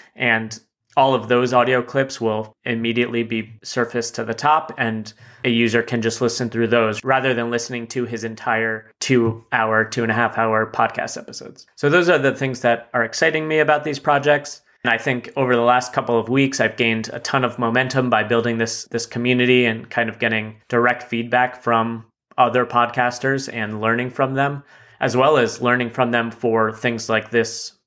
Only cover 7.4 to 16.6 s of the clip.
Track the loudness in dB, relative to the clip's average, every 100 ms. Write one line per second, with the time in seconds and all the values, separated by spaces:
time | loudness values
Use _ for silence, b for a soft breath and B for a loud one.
7.4 | -2 -4 -4 -8 -6 -6 -4 -6 -8 -6
8.4 | -2 0 -2 -4 -10 _ 2 4 4 0
9.4 | -4 0 2 2 2 -2 -2 0 0 0
10.4 | 0 0 0 0 0 -2 -8 -10 -14 -16
11.4 | -16 -18 _ -4 2 4 4 4 2 0
12.4 | -4 0 0 0 -2 -2 -2 0 0 0
13.4 | 0 2 4 2 0 -4 0 2 4 2
14.4 | 0 -14 b b -2 0 0 -4 -4 -2
15.4 | 2 4 4 4 2 -2 0 0 2 2
16.4 | 2 0